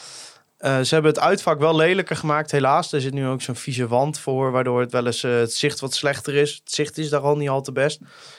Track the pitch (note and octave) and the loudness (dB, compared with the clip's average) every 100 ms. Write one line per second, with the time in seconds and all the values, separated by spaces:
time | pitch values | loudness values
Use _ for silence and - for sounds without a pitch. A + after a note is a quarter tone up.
0 | - - - - _ _ C3+ C3 B2+ D#3+ | -20 -20 -20 -20 _ _ 0 0 2 4
1 | D#3 D3+ D#3+ F#3+ - D3+ D#3 D#3+ E3 F#3+ | 4 4 2 2 2 2 2 4 4 2
2 | F3+ E3 D#3 D3+ D#3 C#3+ C3+ D3+ E3+ D3 | -2 -4 0 0 0 0 4 2 2 -2
3 | C3+ C#3 C3+ C3 - A#2 - B2 A#2+ A#2+ | -2 -2 -2 -4 -6 -8 -6 -4 0 2
4 | C#3+ D3+ - C3 C3+ B2+ B2+ B2 A#2+ B2 | 0 -2 -4 0 0 0 0 0 0 0
5 | B2 A#2 B2+ A#2+ A#2 - D3 - C3+ - | -2 -2 0 0 0 0 -2 -2 -6 -2
6 | C#3+ C3+ - C#3+ D3 - - - D3 - | -2 -2 0 2 2 -2 -8 -4 -4 -4
7 | D3+ C#3+ C#3+ D3 C#3+ C3+ C3+ B2+ D3 D3+ | -2 0 2 0 0 -2 -2 0 0 -2
8 | - - - | -12 -20 -20